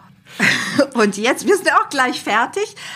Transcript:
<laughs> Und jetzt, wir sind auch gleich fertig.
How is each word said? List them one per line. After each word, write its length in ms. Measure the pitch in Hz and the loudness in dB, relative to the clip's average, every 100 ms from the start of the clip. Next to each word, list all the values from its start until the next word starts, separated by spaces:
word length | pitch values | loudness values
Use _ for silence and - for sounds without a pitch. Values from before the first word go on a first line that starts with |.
| - - - - | -20 -20 -20 -2
<laughs> 560 | 202 - - - 277 | 0 0 -2 0 0
Und 220 | 233 208 196 | 2 0 2
jetzt, 300 | 226 - 226 | -2 0 2
wir 100 | 381 | 2
sind 160 | 320 | 4
auch 160 | 330 415 | 2 2
gleich 340 | 277 254 - | 0 -2 -2
fertig. 540 | - 214 247 392 427 - - | -2 0 0 -2 -6 -8 -16